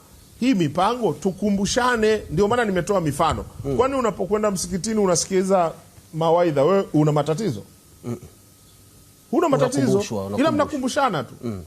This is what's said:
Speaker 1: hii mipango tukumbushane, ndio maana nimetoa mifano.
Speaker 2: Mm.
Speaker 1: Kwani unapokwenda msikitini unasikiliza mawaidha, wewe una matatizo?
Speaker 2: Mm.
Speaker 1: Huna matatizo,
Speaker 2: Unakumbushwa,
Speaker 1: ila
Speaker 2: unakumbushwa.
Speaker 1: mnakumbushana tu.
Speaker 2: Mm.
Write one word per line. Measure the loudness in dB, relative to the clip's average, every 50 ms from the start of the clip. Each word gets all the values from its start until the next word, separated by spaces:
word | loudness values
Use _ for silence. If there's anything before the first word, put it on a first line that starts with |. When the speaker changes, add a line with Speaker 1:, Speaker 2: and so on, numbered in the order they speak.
| -20 -20 -20 -20 -20 -20 -8 -2
Speaker 1:
hii | 0 0 2
mipango | 2 0 0 0 0 0 0 0 0 -2 -2 -2
tukumbushane, | -2 -4 -4 -4 -2 -2 -2 0 0 0 0 0 0 2 2 2 2 2 2 2 0 -2 -4
ndio | -2 0 2 2
maana | 2 2 2
nimetoa | 0 0 -2 0 0 0 0
mifano. | 0 0 0 0 0 0 0 -2 -6 -10 -12 -10 -6
Speaker 2:
Mm. | -2 0 0
Speaker 1:
Kwani | 0 0 0
unapokwenda | 0 -2 -2 -2 -4 -4 -2 -2 0 0 0
msikitini | -2 -2 -4 -6 -6 -6 -4 -2 0 0
unasikiliza | 2 2 2 0 0 0 0 0 2 2 2 2 2 0 -2 -8 -14 -20 -20 -20 -20 -12 -4
mawaidha, | 0 2 4 4 4 4 2 2 2 4
wewe | 4 4 2 0 2 2
una | 2 4 4
matatizo? | 2 2 0 0 -2 -2 -2 -4 -4 -6 -10 -14 -20 -20 _ -20 -20 -14 -10
Speaker 2:
Mm. | -10 -10 -10 -12 -18 -20 -20 -20 -20 -20 -20 -20 -20 -20 -20 -20 -20 -20 -20 -20 -20 -20 -20 -12 -4
Speaker 1:
Huna | 0 0 2 2
matatizo, | 2 2 2 0 2 0
Speaker 2:
Unakumbushwa, | 2 2 2 2 0 -2 -4 -6
Speaker 1:
ila | -6 -4
Speaker 2:
unakumbushwa. | -2 0 0 2
Speaker 1:
mnakumbushana | 2 0 0 -2 -2 -4 -6 -4 -2 0 0 0 0 -2 -4
tu. | -6 -10 -10 -8
Speaker 2:
Mm. | -8 -8 -8 -10